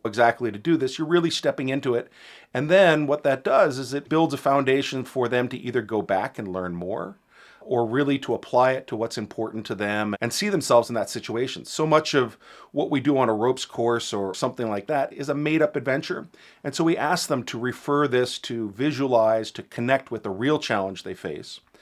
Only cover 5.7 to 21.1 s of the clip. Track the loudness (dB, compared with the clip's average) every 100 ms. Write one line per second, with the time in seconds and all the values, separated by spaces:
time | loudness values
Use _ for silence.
5.7 | -4 -2 -2 0 0 -2 -8 -6 -6 -6
6.7 | -6 -6 -6 -8 -12 _ -20 -20 -16 -2
7.7 | 0 2 2 2 0 -2 -4 0 4 4
8.7 | 2 -4 -6 -4 -6 -8 -6 -6 -6 -8
9.7 | -4 -2 -2 -2 -2 -4 -2 -2 0 4
10.7 | 4 4 -2 -4 -6 -6 -4 -4 -6 -10
11.7 | -2 4 4 4 0 0 -6 -20 -20 -8
12.7 | -4 0 0 2 2 2 2 2 0 -4
13.7 | -2 0 0 -2 -4 -4 -2 -4 -4 -4
14.7 | -4 -2 -2 -2 -6 -6 -2 0 2 2
15.7 | 0 -2 -2 -4 -10 -10 _ -20 _ -8
16.7 | 0 2 2 0 0 0 -4 -4 -6 -6
17.7 | -4 -2 2 2 2 0 -4 -8 -6 -6
18.7 | -2 -2 0 2 4 6 2 -2 -10 -10
19.7 | -4 2 0 0 -8 -6 -2 0 0 0
20.7 | -2 -2 -6 -12